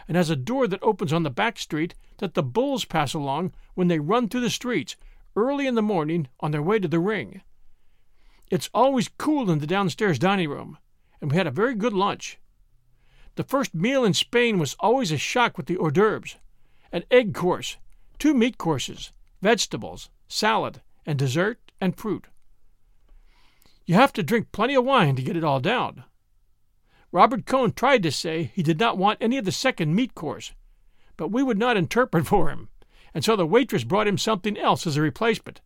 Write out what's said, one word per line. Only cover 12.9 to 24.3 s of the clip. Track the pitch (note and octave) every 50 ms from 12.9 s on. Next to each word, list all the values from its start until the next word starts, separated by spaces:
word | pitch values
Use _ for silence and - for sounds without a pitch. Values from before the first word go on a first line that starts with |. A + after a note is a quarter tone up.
| _ _ _ _ _ - - - -
The | - -
first | - C4 C#4 B3 - -
meal | D#3 E3+ A#3+ C#4 C4+ B3
in | G3+ E3
Spain | - - - - A#3+ A#3+ A#3 G#3+ F#3
was | F3+ C3 - -
always | - G3 A#3+ C4+ B3+ E3
a | D#3 C3
shock | - - - B3 A#3+ G#3+ - -
with | C#3
the | - E3+ -
hors | F3 D#3
d'oeuvres, | C3+ F3+ G#3+ G#3+ F3 B2 - - - - - - - - - - _ - _ - -
an | F3 F3 -
egg | B3+ B3 B3+ G3 B2+
course, | - F3 F3+ D#3 G#2 - - - - - - - - - - - -
two | - D4+ D4+
meat | B3 A3 B3+ - -
courses, | - E3 D3+ B2 - - - - - - - - - - _ -
vegetables, | - G#3 A#3 G#3 - - - B2+ - E2 F2 - - - _ _ _ -
salad, | - - G#3+ G#3+ A3 G3 D3+ A#2 - - - - - _ -
and | - D3 C3
dessert | C#3+ C3 A#2+ E3 F#3 G#3+ A#3+ - _ - _ -
and | F#3+ F#3 F3
fruit. | - - A3 F3 G#2+ - - - - - - - _ - - _ _ - _ _ - _ _ - - _ - - _ _ - _ _ _ _ - _ -
You | - E3
have | G3+ C4+ C4+ -
to | - F3
drink | C3+